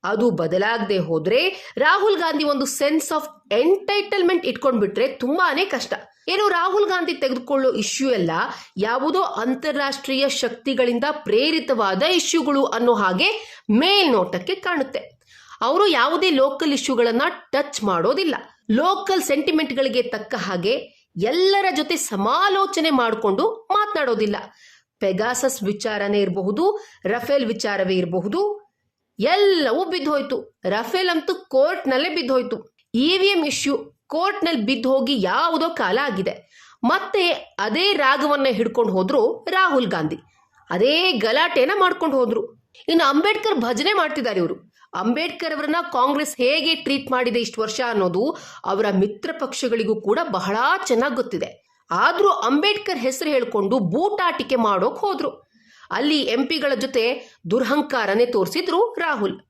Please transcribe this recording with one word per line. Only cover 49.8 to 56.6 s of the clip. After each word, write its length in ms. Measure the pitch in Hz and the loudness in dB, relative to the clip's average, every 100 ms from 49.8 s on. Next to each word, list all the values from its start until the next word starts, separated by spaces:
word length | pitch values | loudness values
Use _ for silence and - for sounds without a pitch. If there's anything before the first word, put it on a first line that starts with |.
| 208 214 | 0 -2
ಕೂಡ 180 | 196 254 339 | 0 0 0
ಬಹಳ 260 | 208 175 208 262 370 370 | -2 -2 0 2 0 0
ಚೆನ್ನಾಗ್ 300 | 233 277 247 | 0 2 -2
ಗೊತ್ತಿದೆ. 520 | 262 185 - - _ _ _ | -4 -4 -6 -10 _ _ _
ಆದ್ರೂ 380 | 180 254 339 403 | 2 2 4 2
ಅಂಬೇಡ್ಕರ್ 680 | 370 220 277 392 415 415 339 | 2 2 2 2 0 -2 -2
ಹೆಸರು 320 | 247 262 320 | -2 -2 0
ಹೇಳ್ಕೊಂಡು 480 | 277 240 226 196 254 | 0 0 -2 0 0
ಬೂಟಾಟಿಕೆ 800 | 185 202 381 415 359 269 220 262 | 0 0 0 0 -2 -2 -2 0
ಮಾಡೋಕ್ 420 | 220 196 208 - | 2 2 0 -2
ಹೋದ್ರು. 320 | 415 370 311 - _ _ _ _ - | -4 -2 -4 -8 _ _ _ _ -8
ಅಲ್ಲಿ 300 | 202 285 302 | -2 0 2
ಎಂ 260 | 247 240 269 | 0 0 0
ಪಿಗಳ 280 | 320 | -2